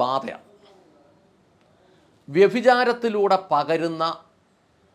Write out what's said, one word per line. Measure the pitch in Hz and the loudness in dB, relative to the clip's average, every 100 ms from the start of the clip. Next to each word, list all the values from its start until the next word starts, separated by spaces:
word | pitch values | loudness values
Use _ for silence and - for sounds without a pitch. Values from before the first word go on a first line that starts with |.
ബാധയാണ്. | 123 135 117 - - - - - _ _ _ _ _ _ _ _ _ _ _ _ _ _ - 147 | -2 -2 -6 -12 -18 -20 -20 -20 _ _ _ _ _ _ _ _ _ _ _ _ _ _ -4 2
വ്യഭിചാരത്തിലൂടെ | 196 240 233 247 240 233 233 208 202 190 - | 2 4 2 4 2 0 -2 0 2 0 0
പകരുന്ന, | 147 147 160 165 165 165 160 - _ _ _ _ _ _ | -2 0 -2 -4 -4 -6 -6 -16 _ _ _ _ _ _